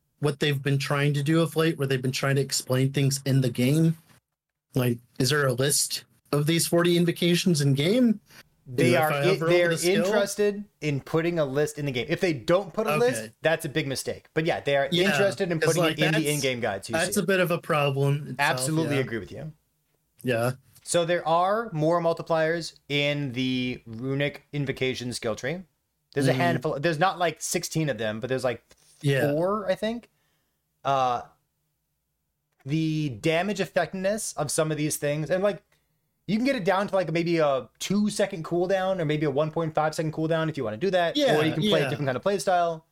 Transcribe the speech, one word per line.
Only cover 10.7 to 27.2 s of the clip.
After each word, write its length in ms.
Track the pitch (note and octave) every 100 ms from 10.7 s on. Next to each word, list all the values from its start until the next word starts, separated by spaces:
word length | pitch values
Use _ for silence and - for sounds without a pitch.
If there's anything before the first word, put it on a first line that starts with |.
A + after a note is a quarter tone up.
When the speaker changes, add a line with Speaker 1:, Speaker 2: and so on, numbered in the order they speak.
| -
Speaker 2:
in 220 | D3+ C#3
putting 360 | - D#3+ E3 E3
a 60 |
list 340 | C#3+ C3+ D3 -
in 60 |
the 80 | C#3+
game. 140 | B2 A2+
If 140 | E3
they 100 | F#3
don't 400 | C#3+ G#2+ F3 F#3+
put 140 | - G#3+
a 100 | D3+
list, 240 | D#3 A#2
Speaker 1:
Okay. 120 | A2 -
Speaker 2:
that's 240 | D#3 D#3+ D#3
a 20 |
big 180 | C3 C#3
mistake. 420 | B2+ - F#2+ -
But 140 | - E3
yeah, 140 | G#2
they 140 | C#3+ C#3
are 100 | C#3
Speaker 1:
Yeah, 200 | F3 G3
Speaker 2:
interested 420 | D3 G3 - F#3+
in 80 | E3
Speaker 1:
'cause, 60 | D#3+
Speaker 2:
putting 80 | D#3+
Speaker 1:
like, 160 | D#3+ D#3
Speaker 2:
it 60 |
in 80 | D#3+
the 80 | D#3+
Speaker 1:
that's, 100 | D3
Speaker 2:
in-game 300 | D3 C3 B2
guides. 280 | A2+ G2 -
You 60 |
Speaker 1:
that's 200 | D#3+ F#3
Speaker 2:
see 60 | G3+
Speaker 1:
a 40 |
Speaker 2:
it. 20 | F3
Speaker 1:
bit 140 | F#3+
of 100 | F3
a 80 | E3+
problem 640 | - D#3 C#3+ C3+ C#3 C#3+
itself, 140 | C#3 C3
Speaker 2:
Absolutely 560 | C#3+ B2+ C3+ D#3 D#3
Speaker 1:
yeah. 80 | C#3
Speaker 2:
agree 160 | A#2 A2+
with 120 | F2+
you. 220 | G#2+ D#3 - _ _ _ _ _ _
Speaker 1:
Yeah. 300 | B2+ A#2 A#2+ C#3 _ -
Speaker 2:
So 220 | - E3+
there 240 | E3+ F3 D#3
are 400 | E3 F3+ G#3+ A3+
more 280 | D#3 D#3 E3+
multipliers 720 | E3 E3 - D#3+ D#3+ E3+ D#3+ - -
in 440 | C#3+ C#3+ D3 C#3+
the 500 | A#2+ C3 B2+ B2+ B2
Runic 600 | - A2+ C3 C#3 C#3+ C#3+ _
Invocation 580 | D3 C#3 - C3 A#2+ B2
skill 220 | A#2 A2+ G#2+
tree. 240 | B2+ F3+ F#3 _ _ _ _
There's 120 | C#3+ C3+
a 40 |
Speaker 1:
Mm-hmm. 100 | C3
Speaker 2:
handful. 400 | F3 - D#3 C#3+
There's 180 | E3+ D#3
not, 200 | F#3
like, 240 | E3+